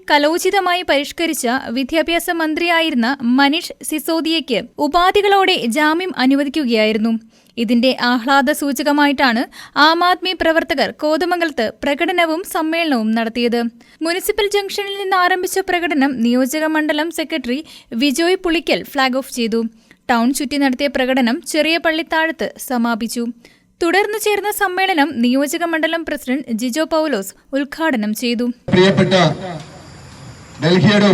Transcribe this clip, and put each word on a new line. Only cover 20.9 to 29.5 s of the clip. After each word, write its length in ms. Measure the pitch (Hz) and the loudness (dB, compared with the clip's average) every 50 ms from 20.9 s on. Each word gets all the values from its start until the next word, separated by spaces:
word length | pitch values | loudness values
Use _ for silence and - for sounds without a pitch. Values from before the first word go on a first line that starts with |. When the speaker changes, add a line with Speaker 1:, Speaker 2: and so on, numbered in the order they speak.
| 277 | 0
Speaker 1:
പ്രകടനം 420 | 262 254 254 262 269 247 226 254 339 - - | 0 0 0 2 2 2 0 0 -2 -4 -2
ചെറിയ 240 | - 302 294 311 330 330 | -2 0 2 2 0 0
പള്ളിത്താഴത്ത് 720 | 330 330 311 320 330 - 330 320 320 320 320 - 208 - - - | 0 -2 -2 -2 -2 -2 -2 0 0 -2 -2 -4 -6 -8 -8 -10
സമാപിച്ചു. 640 | - - 254 233 226 233 233 208 233 220 - 240 233 240 - _ - - _ _ _ _ _ - | -8 -4 -2 -2 -2 -2 -2 -4 -4 -6 -6 -6 -6 -6 -8 _ -16 -20 _ _ _ _ _ -4
തുടർന്ന് 400 | 359 339 339 392 427 415 427 415 427 | -2 0 2 2 0 0 -2 -2 -2
ചേർന്ന 280 | 427 415 403 381 415 415 - | 0 0 0 -2 -4 -2 -2
സമ്മേളനം 500 | 403 370 359 370 381 381 381 294 277 330 269 233 | -2 -2 0 0 0 0 2 2 0 0 0 0
നിയോജക 420 | 233 240 254 277 294 285 339 320 339 | 0 2 2 2 0 0 -2 -4 -2
മണ്ഡലം 400 | 339 330 311 302 320 330 330 320 | -2 -2 0 -2 -2 -2 -4 -6
പ്രസിഡന്റ് 520 | - 302 294 - 254 254 302 - - 233 208 | -6 -8 -8 -6 -4 -4 -4 -4 -4 -6 -4
ജിജോ 240 | 247 254 240 311 320 | -4 -2 -2 -2 -2
പൗലോസ് 480 | 311 330 311 311 311 254 196 196 - - _ _ _ | 0 0 0 0 0 -2 -4 -4 -6 -12 _ _ _
ഉദ്ഘാടനം 600 | 269 277 285 285 - - 330 320 277 214 208 208 214 | -4 -4 -4 -4 -6 -4 -2 -2 0 -2 -2 -4 -4
ചെയ്തു. 340 | - 254 240 240 214 247 247 240 - _ - | -2 -2 -2 -2 0 -2 -4 -4 -6 _ 0
Speaker 2:
പ്രിയപ്പെട്ട 460 | 185 180 185 196 - 190 185 175 190 185 170 151 - - - 180 | 4 4 4 4 4 4 2 4 4 4 2 2 0 -2 -6 -10